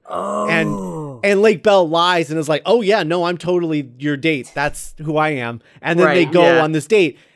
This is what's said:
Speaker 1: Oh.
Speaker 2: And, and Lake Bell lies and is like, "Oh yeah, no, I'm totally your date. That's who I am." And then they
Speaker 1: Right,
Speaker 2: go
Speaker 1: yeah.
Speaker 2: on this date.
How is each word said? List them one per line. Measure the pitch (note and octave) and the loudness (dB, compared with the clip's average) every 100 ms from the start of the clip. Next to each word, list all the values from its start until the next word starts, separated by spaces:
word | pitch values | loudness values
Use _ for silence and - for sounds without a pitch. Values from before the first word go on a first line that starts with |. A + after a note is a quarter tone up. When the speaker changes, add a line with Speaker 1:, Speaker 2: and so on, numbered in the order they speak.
| - | -12
Speaker 1:
Oh. | - G3+ G#3 G#3 | -8 -6 -4 -2
Speaker 2:
And, | E3 - G3+ F#3+ E3 D3 B2+ | -2 -2 -4 -8 -10 -12 -6
and | G3+ G3+ | -2 2
Lake | G#3 F#3+ | 2 2
Bell | A3 G3 E3+ | 2 2 2
lies | E3 F3 F3+ D3+ | 0 0 0 -2
and | D#3+ | -4
is | D3+ | -2
like, | D3 E3 | -2 2
"Oh | A3+ | 2
yeah, | G3 G#3+ | 2 0
no, | D#3+ F3 | 0 -2
I'm | E3+ F3 | -2 -4
totally | E3+ F3+ E3+ D3+ C3 A#2+ | -2 -2 0 -4 -6 -6
your | D3 C#3+ | -4 -2
date. | D#3+ D3 A#2 | -2 -2 -4
That's | - C#3+ - - - | -4 -4 -4 -12 -12
who | D#3 D3+ | -4 0
I | D3+ | 0
am." | C#3+ A#2 A#2 - _ | -2 -6 -8 -14 _
And | - E3+ | -2 2
then | D#3+ | 4
they | F3 D#3+ | 4 2
Speaker 1:
Right, | |
Speaker 2:
go | F3 | 4
Speaker 1:
yeah. | E3+ E3 | 4 4
Speaker 2:
on | D#3 | 2
this | D#3 D3 | 0 0
date. | G#3 E3 - _ | 2 2 -2 _